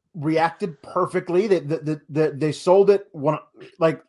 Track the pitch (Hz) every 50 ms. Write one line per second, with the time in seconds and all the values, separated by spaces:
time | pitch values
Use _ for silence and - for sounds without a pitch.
0 | _ _ - 180 139 156 160 156 165 160 - - 208 185 151 _ - - - 180
1 | 180 180 - 185 180 - 170 180 214 220 190 165 143 143 160 156 147 147 156 151
2 | _ - 139 156 156 147 147 131 156 151 143 - - 180 180 196 202 196 202 196
3 | - _ - 156 135 156 151 135 - _ _ 113 120 - _ - 165 165 151 -
4 | _